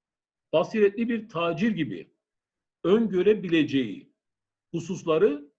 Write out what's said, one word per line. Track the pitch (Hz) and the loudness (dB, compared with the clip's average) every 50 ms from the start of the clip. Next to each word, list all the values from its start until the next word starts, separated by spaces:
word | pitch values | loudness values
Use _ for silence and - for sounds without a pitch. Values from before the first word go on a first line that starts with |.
| _ _ _ _ _ _ _ _ _ _ - | _ _ _ _ _ _ _ _ _ _ 0
basiretli | 160 180 170 - 220 202 196 202 233 233 240 | 0 0 0 0 2 2 2 2 0 -4 -2
bir | 233 220 - - | -2 -4 -6 -8
tacir | - 160 170 170 160 151 208 240 | -8 -4 -4 -2 -2 0 0 0
gibi | 202 160 151 113 92 82 71 _ _ _ _ _ _ _ _ _ _ _ _ _ _ _ - | 0 -2 -4 -6 -6 -12 -14 _ _ _ _ _ _ _ _ _ _ _ _ _ _ _ 0
öngörebileceği | 165 196 233 233 196 185 180 185 202 220 196 175 175 165 165 143 - 135 135 123 104 92 - - _ _ _ _ _ _ _ _ _ _ _ _ _ | 2 4 4 2 2 0 0 2 2 2 2 0 0 2 2 2 2 0 -2 -2 -2 -6 -12 -16 _ _ _ _ _ _ _ _ _ _ _ _ _
hususları | - 165 151 170 185 143 - 165 156 160 196 247 294 294 - - _ | -10 -8 -8 -8 -10 -8 -2 0 0 2 2 2 0 0 -10 -16 _